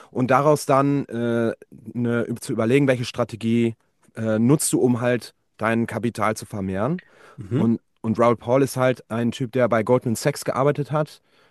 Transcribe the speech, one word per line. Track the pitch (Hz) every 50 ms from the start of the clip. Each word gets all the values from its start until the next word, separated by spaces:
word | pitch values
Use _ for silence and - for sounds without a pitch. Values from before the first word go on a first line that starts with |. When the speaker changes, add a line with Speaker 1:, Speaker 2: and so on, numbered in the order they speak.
| - _
Speaker 1:
und | - 113 127 120
daraus | 131 131 143 156 151 147 -
dann, | - 139 135 139 143 143 143 -
äh, | - - 117 120 120 117 117 117 113 - - - _ - - - -
ne, | - 120 120 117 120 117 113 - 117 117
zu | - -
überlegen, | 123 107 113 113 127 143 143 131
welche | 131 117 123
Strategie, | - - - 117 - - 101 113 113 117 120 117 117 110 - _ _ _ _ _ _ _
äh, | - 113 110 110 110
nutzt | 117 120 135 127 - -
du, | - -
um | - 131 123 113
halt | 123 123 123 113 - - - _ _ _ _
dein | - 110 110 113 113 117
Kapital | - 120 110 101 117 - - 104 107 110
zu | - -
vermehren. | - - 104 95 95 95 95 107 131 175 180 - _ _ _ - - -
Speaker 2:
Mhm. | - 110 92 120 135
Speaker 1:
Und, | 110 117 117 - - _ _ _
und | - 113 110 -
Raoul | 117 120 120
Paul | - - 120 123 139
ist | 139 127 -
halt | 127 127 131 127 - - -
ein | 110 117 117 117
Typ, | - - 135 110
der | - 127 123 110
bei | 117 113
Goldman | 107 107 123 127 - 127 110
Sachs | - - 147 139 - -
gearbeitet | - - - 131 147 139 143 143 -
hat. | 147 151 156 - - - _ _ _ _ _ _